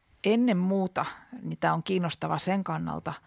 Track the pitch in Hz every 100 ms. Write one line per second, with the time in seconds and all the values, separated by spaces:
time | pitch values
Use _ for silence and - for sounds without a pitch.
0 | _ _ 196 226 247 180 185 196 185 -
1 | - - - 247 160 160 160 160 - 185
2 | 170 - 156 156 180 196 185 160 165 156
3 | 165 -